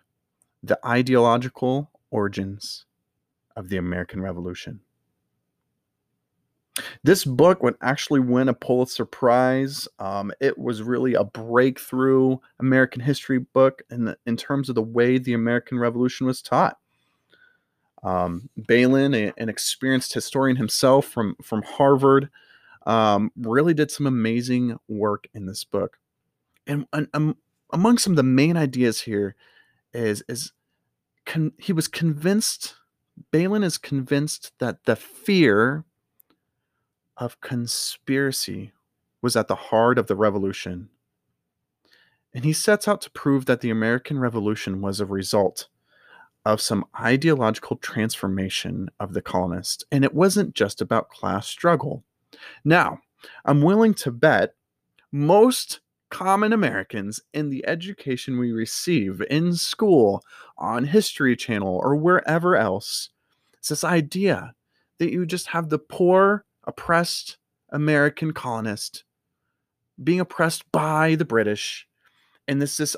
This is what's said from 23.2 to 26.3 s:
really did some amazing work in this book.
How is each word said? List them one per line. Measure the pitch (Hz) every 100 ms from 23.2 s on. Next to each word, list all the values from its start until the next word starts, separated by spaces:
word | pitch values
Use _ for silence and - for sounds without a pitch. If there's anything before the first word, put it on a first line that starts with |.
| 104 -
really | 117 120 165
did | 151 147
some | - 139
amazing | 127 110 117 123 123 123 - _
work | 107 104 104 -
in | 113 95
this | 95
book. | - 101 95 - _ _ _